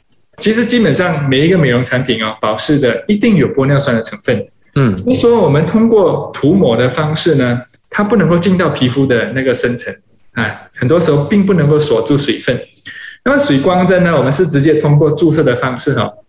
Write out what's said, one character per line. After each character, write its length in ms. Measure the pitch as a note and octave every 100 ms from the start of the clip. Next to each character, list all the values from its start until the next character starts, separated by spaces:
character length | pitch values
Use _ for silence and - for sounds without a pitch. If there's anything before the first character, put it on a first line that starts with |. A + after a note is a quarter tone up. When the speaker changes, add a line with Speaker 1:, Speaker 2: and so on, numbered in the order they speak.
| _ _ _ -
Speaker 1:
其 120 | G#3
实 140 | A3 A#3
基 180 | A#3+
本 100 | F3+
上 360 | C3+ F3+ D3+ C#3
每 180 | C3 E3
一 20 |
个 80 | F#3
美 120 | C3
容 120 | A#2+
产 220 | B2 B2
品 180 | A#2+ A2
哦， 140 | A2 -
保 160 | G#2+ G#2+
湿 200 | - C#3+
的 260 | A#2+ A2 -
一 80 | G#3
定 220 | A#3 F3
有 100 | G#2+
玻 120 | C3+ C3+
尿 140 | C#3
酸 160 | C#3 A2+
的 60 |
成 180 | - G#2+
分。 260 | - G#2 - _ _ C#3+
Speaker 2:
嗯。 200 | A#2 F#2
Speaker 1:
所 120 | A#3+
以 60 | B3+
说 240 | A#3 A#3
我 80 | D#3+
们 180 | C#3+ E3+
通 220 | A3 A3+
过 420 | G#3+ D#3+ - -
涂 200 | - C#3+
抹 220 | F#3+ C3+ A2+
的 140 | B2+
方 260 | D#3+ D3+ D#3+
式 200 | E3+ C3+
呢， 260 | B2 A#2+ - _ _
它 140 | G#3
不 140 | G#3 A3+
能 100 | D#3+
够 100 | F3
进 200 | G3 F#3
到 100 | D#3+
皮 220 | - B2
肤 160 | C#3 C3
的 260 | A#2 G#2
那 100 | C3
个 120 | C3
深 240 | A#2+ A#2+ B2
层， 160 | G#2 - _ _ -
啊， 260 | A#2 G#2 - - -
很 100 | B2+
多 140 | E3+
时 100 | D#3+
候 140 | C#3+
并 220 | - G3+ G3
不 80 |
能 160 | F3 C#3+
够 100 | D3+
锁 220 | D3 A2+
住 160 | - C#3
水 200 | - G#2+
分。 200 | C3+ A#2+ - _ - - - -
那 80 | B3
么 60 | C#4
水 200 | - C3+
光 280 | F#3 F3+ F#3
针 160 | F3+
呢， 100 | E3+
我 80 | D3
们 80 | B2+
是 160 | - E3
直 160 | C#3+
接 120 | D3+
通 260 | D3+ D3 D3
过 100 | D3+
注 220 | D3+ E3
射 100 | D#3
的 140 | C3 A#2+
方 220 | C3 B2
式 160 | C#3+
哦， 180 | B2 G#2 -